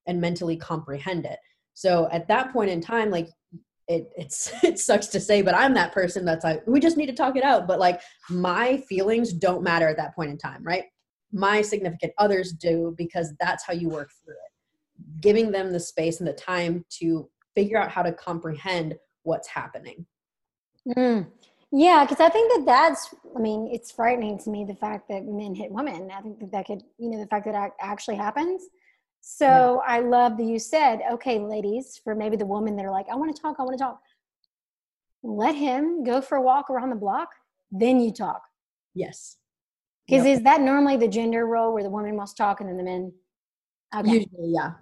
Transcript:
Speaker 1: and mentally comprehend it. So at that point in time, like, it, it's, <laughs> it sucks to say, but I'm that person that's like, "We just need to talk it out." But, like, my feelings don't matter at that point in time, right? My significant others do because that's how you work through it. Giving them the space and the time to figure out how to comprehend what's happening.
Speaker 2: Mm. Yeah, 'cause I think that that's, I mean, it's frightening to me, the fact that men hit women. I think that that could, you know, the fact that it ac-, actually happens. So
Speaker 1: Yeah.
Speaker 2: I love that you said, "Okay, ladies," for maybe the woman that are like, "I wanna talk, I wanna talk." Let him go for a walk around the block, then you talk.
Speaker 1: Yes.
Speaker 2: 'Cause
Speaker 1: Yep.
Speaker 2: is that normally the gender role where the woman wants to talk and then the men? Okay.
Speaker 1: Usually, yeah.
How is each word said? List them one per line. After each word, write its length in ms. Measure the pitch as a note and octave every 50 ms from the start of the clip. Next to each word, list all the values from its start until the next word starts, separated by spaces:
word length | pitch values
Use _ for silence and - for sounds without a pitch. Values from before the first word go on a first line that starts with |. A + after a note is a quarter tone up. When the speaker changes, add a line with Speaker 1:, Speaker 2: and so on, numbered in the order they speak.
| - F3
Speaker 1:
and 120 | F3+ F3
mentally 380 | E3+ F3 F3 E3+ F3+ E3 E3 D#3+
comprehend 680 | - - E3 E3 D#3+ C3+ C#3 C#3+ - F#3+ F#3 E3 C3+
it. 120 | B2+ B2+ - _ _ _ _ _ _ _
So 320 | - - F#3+ F3 E3+ E3 D#3
at 160 | E3 E3+ E3 -
that 240 | G#3+ B3 C4 B3+
point 200 | C4 A#3+ G#3 G3
in 100 | F3+ E3
time, 280 | E3 - A3+ A#3 G#3+ G#3+
like, 160 | F#3 E3+ E3 - - _ _ _ - E3 _ _ _ _ _ -
it, 220 | E3+ E3 - - - -
it's, 340 | E3 - - - - - - -
<laughs> 60 | -
it 160 | E4 E4 -
sucks 280 | - - G#3 G#3 - -
to 120 | - G3+
say, 220 | - - G#3 G#3 F#3+
but 120 | F#3 F3
I'm 180 | - C4 C#4 B3+
that 160 | G#3+ E3+ E3 -
person 320 | G3 F#3 F3 - G3 F3+
that's 180 | E3+ D#3+ E3 -
like, 180 | D#3+ D#3+ D#3 - A3
"We 120 | B3 D4
just 180 | D#4+ E4 D#4+ D4
need 80 | D4+ C4+
to 60 | A#3+
talk 220 | C4+ C#4 C4 C4
it 80 | C4+ C4
out." 240 | C#4 B3+ G3+ F3+ F3
But, 120 | F#3 D#3+
like, 220 | F3+ F3+ F3 F3 - - _ _ - -
my 480 | F3+ F3+ F3+ F3+ F3 G3+ A#3+ B3+ C4 C4+ C4+ -
feelings 420 | F#3+ F#3 F#3+ G#3 A3+ A#3 A#3+ A3 F3
don't 280 | E3 G3 F3+ F3+ F3 F3
matter 240 | F3+ E3+ E3+ E3 D#3
at 100 | D#3 D#3
that 180 | D3+ D3 -
point 160 | - D#3+ D3
in 60 | C#3+ D3+
time, 260 | - C#3 C3 C3 -
right? 200 | E3 F3 F#3 - - _ _ _ _ _ _ _ _
My 300 | G#3 F#3 G3 G3 G#3 G#3+
significant 520 | G#3 G#3 G#3+ G3+ F#3+ F3 E3 - - E3 - -
others 340 | G#3 G3+ G3+ F#3 F#3 F3+ E3+
do 400 | D#3+ - E3+ E3 E3 E3+ E3+ E3 E3
because 360 | E3+ E3+ - F3+ E3 D#3 D3+ -
that's 240 | F3 F3 E3 E3+ -
how 80 | - F3+
you 140 | E3+ E3+ E3
work 200 | D#3+ D3+ C#3+ - _ _ _
through 100 | D#3 D3+
it. 880 | - - - _ _ _ _ _ _ _ _ _ - - D3+ D#3 D#3+
Giving 300 | D#3 G#3 G#3 A3+ A3+ A3
them 200 | G3 F#3+ F#3+ F#3+
the 80 | F3+ E3+
space 400 | F3 - - - D#3+ E3 E3 -
and 80 | F3+ D#3
the 60 | C#3
time 520 | - - F#3 F#3 F3 F3 E3+ E3+ F3 F3 - - -
to 300 | E3+ E3 E3 D#3+ C#3+ - _ _ _ _ -
figure 220 | G3+ G3+ G3+ A3 G#3+
out 120 | F#3+ -
how 100 | - F#3 F3
to 80 | E3+
comprehend 840 | E3+ - - F3+ E3+ E3+ E3+ D#3+ D#3 D3+ - F#3+ F3+ F3 E3 D#3 - - _ _ _ _ -
what's 240 | D#3+ D#3+ - - -
happening. 580 | - D3+ B2 - - - - B2 - - F3 _ _ _ _ _ _ _ _ _ _ _ _ _ _ _ - B3+
Speaker 2:
Mm. 400 | A#3+ B3+ B3+ B3 A#3 G#3+ E3 - - _ _ _ _ _ _ -
Yeah, 320 | - C4+ D#4 F4+ F4 D4+ C#4+ C#4
'cause 120 | C#4+ -
I 100 | D#4+ E4
think 220 | E4 A4 A#4 A4+ A#4+
that 120 | E4+ C4+
that's, 480 | C4 A#3+ A#3+ - E4+ C#4 - - - - - _ - -
I 40 | B3+
mean, 300 | A3 G#3+ G#3+ G#3+ A3 A3
it's 200 | A#3+ A3+ - -
frightening 480 | - - A3+ A#3 B3 A#3+ A3 G#3+ G#3 G3
to 100 | - G#3+
me, 160 | G#3 G#3 G#3
the 80 | G3 G3
fact 340 | - G#3+ G#3+ G#3+ G3+ - -
that 140 | G#3 F#3+ -
men 280 | G#3 G#3 G3+ G#3 G3+ F#3
hit 180 | F#3+ G#3+ -
women. 380 | G3 A3 C#4+ D4 F3+ D#3+ F#3+ F#3+
I 100 | F#3+ G3
think 180 | G3+ A3 G#3 A3
that 120 | A3 F#3+
that 140 | G#3+ G3 F#3+
could, 160 | - G#3 F#3 - _ _ -
you 140 | A#3 A#3
know, 80 | A3+ G#3+
the 80 | G#3 G3
fact 180 | G#3+ G#3 G#3
that 80 | A3 G#3+
it 40 | G3+
ac-, 140 | G3+ G3 - -
actually 360 | F#3 G3 G#3 G3+ - - G#3+
happens. 480 | G3+ G#3 G#3 A3 C#4+ D#4+ F4 F#4 F#4 - - _ _ _ _ _ _ _ _ _ _
So 240 | - - - - D4
Speaker 1:
Yeah. 360 | C4+ C4 C4 B3+ B3 B3 B3+ - C4 A#3+
Speaker 2:
I 40 | A#3
love 380 | B3 A#3+ B3 A#3+ A#3+ A#3+ A3 A3
that 80 | A3+
you 120 | A3+ A3+ A3
said, 440 | A3 - D#4 D#4 D4+ C4 A3+ A3 - -
"Okay, 260 | A#3 A#3 - C4 A#3 G#3+
ladies," 580 | G#3 G#3 G#3+ G#3+ G3+ G3+ G#3+ B3 C4+ - - -
for 180 | - A3+ G#3+
maybe 220 | G#3+ G#3 G#3+ A3 G3+
the 80 | G#3
woman 300 | F#3+ G3+ G#3 A3 A3 G#3 G3+
that 80 | F#3+
are 60 | G3
like, 160 | G3 F#3+ G3 -
"I 60 | A#3
wanna 180 | C4+ D#4 D#4+ D4+
talk, 260 | - - D4+ D4 D4+
I 40 | C4
wanna 140 | B3+ C4+ B3+
talk." 240 | C4+ B3 A3 - _ _ _ _ _ _ _ _ _ _ _ _ _ _ _ _ _ _ _ _ _ _ _ _
Let 340 | - A#3 G#3 G#3 G#3+ D4 D4+
him 480 | C#4+ D4 C#4 B3 C4+ D4+ E4 E4+ E4+ B3
go 180 | A#3+ A#3 C4+
for 160 | C4 - D4+ C4+
a 40 |
walk 280 | B3+ B3+ B3+ C#4 C4+ -
around 200 | C4 B3 A#3+ C4
the 60 | B3
block, 340 | G#3 G#3 G3 F#3+ C4+ E4+ - - _ _ _ _ _ _ -
then 280 | G3 F#3+ A3+ B3 C4 B3+
you 120 | A#3+ A3+
talk. 300 | F#3+ - G#3 D#3+ - - - _ _ _ _ _ _ _ _ _ -
Speaker 1:
Yes. 440 | F3+ E3+ - - - - - - _ _ _ _ _ _ _ _ _ _ _ _ _ _ -
Speaker 2:
'Cause 160 | C4 C4+ A#3+
Speaker 1:
Yep. 120 | C#4 C#4 B3
Speaker 2:
is 60 | A3
that 180 | C4+ D4+ D#4+
normally 360 | C#4 C4 C#4 C#4+ C#4+ C#4 C#4 A#3
the 100 | A#3 G#3+
gender 380 | F#3+ A3+ A#3 A3+ A3+ A3+ A#3
role 280 | A3+ A#3 A3+ A3+ A3+ A3+
where 100 | G#3+ G3+
the 60 | G3
woman 260 | G3 G#3 G#3 G#3 G#3+
wants 180 | G#3 G3+ G3+ -
to 40 | -
talk 240 | A3 G3+ G3 -
and 80 | G#3 F#3+
then 80 | F3+ F#3
the 60 | F3+
men? 300 | F#3 F3+ F3+ F#3 F#3 F3+ _ _ _ _ _ _ _ _ _ _ _ _ _ _ - -
Okay. 140 | G#3+ G#3 G#3+
Speaker 1:
Usually, 380 | A#3 A3+ G3+ - F3+ F3 E3+ E3+
yeah. 240 | E3+ D#3+ C#3+ D#3+ E3 -